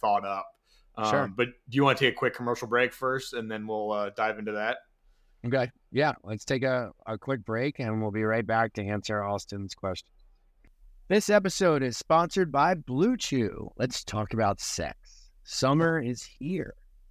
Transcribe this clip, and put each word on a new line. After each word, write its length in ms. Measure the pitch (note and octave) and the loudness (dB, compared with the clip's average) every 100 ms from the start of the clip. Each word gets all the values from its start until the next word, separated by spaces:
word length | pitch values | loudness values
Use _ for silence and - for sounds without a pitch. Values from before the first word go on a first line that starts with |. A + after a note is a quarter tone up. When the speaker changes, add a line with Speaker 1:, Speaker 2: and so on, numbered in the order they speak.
Speaker 1:
thought 260 | A2 G2+ G2 | 2 2 0
up. 220 | G2 F#2+ _ _ _ _ - | -6 -8 _ _ _ _ -2
Um, 60 | |
Speaker 2:
Sure. 300 | G#2+ C3 C3 G2 | 2 2 0 -2
Speaker 1:
but 120 | B2 - - | -4 -4 -4
do 60 | B2+ | 4
you 80 | |
wanna 140 | C#3 C3 | 4 6
take 160 | C3 | 4
a 40 | - | 2
quick 160 | B2+ | -2
commercial 340 | - A#2+ A#2 A2+ | -2 -4 -2 0
break 240 | A#2+ B2 | 2 2
first, 400 | - C3 C3 C3 | 0 -4 -2 -4
and 160 | A#2+ A2 | -8 -6
then 160 | A2 G#2+ | -6 -6
we'll, 240 | G#2+ G#2 | -4 -2
uh, 180 | G#2+ G2+ | -2 -2
dive 280 | G#2 A2 G#2+ | 0 -2 -2
into 120 | G#2+ | -6
that? 260 | G#2 A2 B2+ _ _ _ _ _ _ | -4 -2 -4 _ _ _ _ _ _
Speaker 2:
Okay. 260 | A#2+ C3 B2 _ _ | -2 0 -2 _ _
Yeah, 220 | A2 D3 - | 0 0 -2
let's 220 | F#2+ G#2+ | -8 -8
take 180 | - C3+ | -2 -2
a, 300 | C3 B2+ A2 - - | 0 -2 -4 -10 -10
a 120 | A2 | -8
quick 260 | - C3 | -4 -4
break, 340 | G2+ A2 C#3 - | -2 -2 -2 -4
and 220 | A#2+ A2 | -4 -2
we'll 100 | G#2+ | -2
be 140 | G#2 | 0
right 220 | G#2+ A2+ G#2+ | 0 0 2
back 260 | A2+ A2+ | 2 2
to 80 | - | -2
answer 380 | G2+ G#2 - G#2+ | -4 -4 -2 -2
Austin's 520 | G2+ G2+ - G2+ G2 | -2 -4 -6 -10 -10
question. 420 | - G2 F2+ - _ - _ _ _ - _ - - - | -6 -6 -6 -10 _ -20 _ _ _ -20 _ -20 -12 0
This 220 | G3+ G3+ | 2 6
episode 540 | G#3 F#3+ - F#3 D3+ | 4 4 2 4 4
is 120 | C3 A#2 | 0 -4
sponsored 540 | - E3 E3+ - F3 | 2 4 4 0 0
by 240 | C#3 D3+ | 2 2
Blue 420 | F#3 C#3+ B2+ G3+ B3 | 2 -2 2 2 2
Chew. 540 | - C3+ G#2+ - - - | 0 0 0 -2 -10 -4
Let's 260 | A#2+ - | -4 -4
talk 300 | - G#2+ G#2+ | -6 -4 -2
about 280 | A2 G#2 G2 | 0 0 0
sex. 680 | - - D2+ - - - - _ | -4 -6 -6 -8 -18 -20 -20 _
Summer 580 | - - C3 D3 E3 E3 | -10 0 2 4 4 2
is 220 | A#2+ B2 | -2 -6
here. 500 | - - D3 F#3 - - - - - | -10 -10 -6 -6 -6 -12 -20 -20 -16